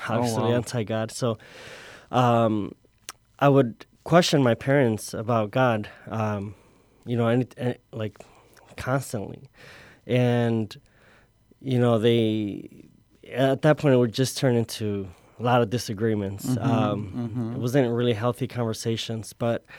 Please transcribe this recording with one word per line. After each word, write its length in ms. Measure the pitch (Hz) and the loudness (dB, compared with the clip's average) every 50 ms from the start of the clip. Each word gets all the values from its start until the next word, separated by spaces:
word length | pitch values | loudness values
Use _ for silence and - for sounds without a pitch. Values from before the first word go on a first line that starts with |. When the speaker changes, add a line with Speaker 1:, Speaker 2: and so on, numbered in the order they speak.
| - - | -6 -2
Speaker 1:
Oh, 60 | 110 | -2
Speaker 2:
obviously 280 | 117 123 120 113 113 113 | 0 0 0 0 0 0
Speaker 1:
wow. 100 | 113 120 | 0 0
Speaker 2:
anti-God. 540 | 123 113 - - 123 107 95 110 110 110 113 | 0 -2 -2 -4 -4 -4 -2 -4 -4 -4 -6
So, 280 | - - 135 120 113 - - - - - - - - - - - - - - - | -6 -4 -2 -2 -2 -4 -8 -20 -20 -20 -20 -20 -20 -20 -20 -20 -20 -20 -10 -2
um, 640 | - 123 127 120 120 117 117 110 107 107 95 - - _ _ _ _ _ _ - - _ _ _ _ - | 0 2 4 4 4 4 4 2 0 0 -4 -6 -10 _ _ _ _ _ _ -20 -20 _ _ _ _ 2
I 100 | - 143 | 4 4
would 380 | 135 139 131 117 104 - - _ _ _ - | 6 6 4 2 -2 -10 -20 _ _ _ -2
question 380 | - 160 175 170 - - 147 | 4 4 4 4 4 4 4
my 120 | 135 120 113 | 4 4 2
parents 580 | - - 139 139 147 135 117 110 104 - - - | 2 0 0 2 4 4 2 0 -2 -6 -10 -10
about 360 | - 113 107 120 113 107 104 | -8 -4 -2 0 0 0 -2
God, 380 | - 127 131 123 113 107 104 - - - - - | 0 0 2 2 2 0 -4 -8 -14 -18 -14 -10
um, 460 | - 110 110 107 107 101 98 104 98 - _ _ _ _ _ _ _ _ - | -6 -4 -4 -4 -4 -6 -8 -10 -12 -16 _ _ _ _ _ _ _ _ -8
you 120 | 117 120 | -6 -2
know, 100 | 117 117 117 | 0 2 2
and, 240 | 117 127 123 - - - | 2 2 0 -2 -6 -6
and, 180 | 127 123 120 - _ - | -6 -6 -6 -6 _ -14
like, 240 | - 117 110 104 - - - - - _ _ _ _ - - - - | -10 -10 -10 -10 -10 -14 -20 -20 -20 _ _ _ _ -20 -20 -20 -16
constantly. 720 | - - 127 131 139 127 - - 113 - - - - 135 - _ - - - - - - - - _ - | -10 -6 -4 -4 -4 -4 -6 -8 -10 -8 -10 -14 -16 -20 -20 _ -20 -20 -20 -20 -20 -20 -20 -20 _ -4
And, 680 | - 120 123 123 120 120 120 120 117 117 113 110 - - - _ _ _ _ _ _ _ _ _ _ _ _ _ _ _ _ | 0 0 2 2 2 2 2 2 0 0 -2 -2 -6 -8 -18 _ _ _ _ _ _ _ _ _ _ _ _ _ _ _ _
you 180 | - 135 127 123 | -6 -2 0 2
know, 200 | 123 123 117 113 | 4 4 4 4
they, 880 | 104 120 117 117 113 110 110 110 107 101 98 92 - - - - - - _ _ _ _ _ _ - - | 4 4 4 4 2 2 0 -2 -2 -4 -6 -10 -12 -14 -20 -20 -20 -20 _ _ _ _ _ _ -18 -10
at 300 | 113 120 135 135 135 123 | -2 0 0 0 2 2
that 160 | - 156 151 - | 4 2 4 4
point, 160 | - 147 131 | 4 4 6
it 40 | 123 | 6
would 140 | 123 117 104 | 4 4 2
just 240 | - 131 123 - - | 0 0 0 0 0
turn 160 | - 131 120 | 0 2 2
into 520 | 117 113 - - - 113 107 101 101 95 95 - _ _ _ _ - | 2 0 -2 -4 -6 -6 -4 -4 -4 -6 -8 -12 _ _ _ _ -4
a 40 | |
lot 200 | 113 123 123 123 | 0 2 4 4
of 80 | 120 101 | 2 2
disagreements. 760 | 120 120 - - 110 92 113 113 110 104 101 98 98 98 - | -2 -4 -4 -6 -4 -2 0 0 0 0 -2 -4 -6 -6 -4
Speaker 1:
Mm-hmm, 240 | - 131 117 107 135 | -4 -2 0 0 2
Speaker 2:
Um, 420 | 131 110 107 104 104 101 104 95 90 120 120 113 | 2 2 2 0 0 -4 -6 -8 -8 -8 -8 -6
Speaker 1:
mm-hmm. 220 | 107 123 117 113 120 | -6 -6 -6 -6 -6
Speaker 2:
it 40 | 123 | -4
wasn't 340 | 113 123 117 143 131 117 | -4 0 2 2 2 2
really 200 | 117 117 120 123 117 | 2 0 0 0 0
healthy 320 | 101 117 123 117 - 123 - | 0 0 -2 -2 -2 -6 -6
conversations, 840 | - 123 120 113 110 - - 117 113 107 - - 117 110 104 - | -4 -4 -4 -4 -4 -4 -4 -4 -4 -4 -4 -6 -8 -8 -10 -12
but 320 | - - 127 117 117 - _ - - | -8 -4 -2 -2 -2 -2 _ -12 -20